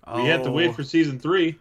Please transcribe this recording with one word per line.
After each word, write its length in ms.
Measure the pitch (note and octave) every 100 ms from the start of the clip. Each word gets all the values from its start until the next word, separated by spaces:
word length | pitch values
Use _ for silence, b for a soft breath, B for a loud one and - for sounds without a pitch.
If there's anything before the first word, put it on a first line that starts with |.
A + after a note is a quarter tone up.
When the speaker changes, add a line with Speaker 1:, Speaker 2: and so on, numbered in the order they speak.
| - A#2
Speaker 1:
We 100 | B2+
have 180 | E3
to 80 | B2+
wait 180 | C#3 E3+
Speaker 2:
Oh. 40 |
Speaker 1:
for 100 | -
season 360 | C#3 E3 D#3 C3
three. 380 | D3+ F#3+ E3 D#3+